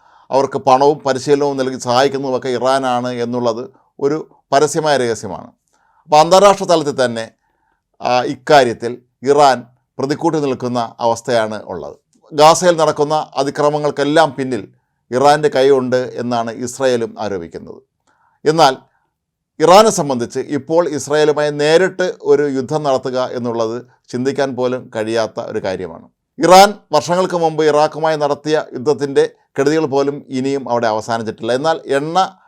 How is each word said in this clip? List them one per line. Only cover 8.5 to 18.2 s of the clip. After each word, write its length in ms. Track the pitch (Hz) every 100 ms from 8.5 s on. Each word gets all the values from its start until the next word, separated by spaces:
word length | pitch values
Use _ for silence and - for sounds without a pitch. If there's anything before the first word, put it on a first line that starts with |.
| 143 120 - 117 123 _ - 131
ഇറാൻ 260 | 143 139 123 - _ _ -
പ്രതിക്കൂട്ടി 420 | 135 147 165 156
നിൽക്കുന്ന 360 | 139 123 123 123 117 -
അവസ്ഥയാണ് 540 | 117 113 - 117 110 107 -
ഉള്ളത്. 240 | 87 71 - _ _ - 147
ഗാസയിൽ 360 | 156 160 180 165
നടക്കുന്ന 320 | 151 151 147 156 - -
അതിക്രമങ്ങൾക്കെല്ലാം 840 | 139 147 147 151 147 143 143 160 151 131
പിന്നിൽ 260 | 131 113 - _ _ _ - 123
ഇറാൻ്റെ 340 | 143 151 147 135
കൈയുണ്ട് 440 | 135 135 127 127 123 123
എന്നാണ് 280 | 120 120 117 113 120
ഇസ്രായേലും 480 | - 131 120 110 -
ആരോപിക്കുന്നത്. 560 | 107 95 82 87 - - _ _ _ _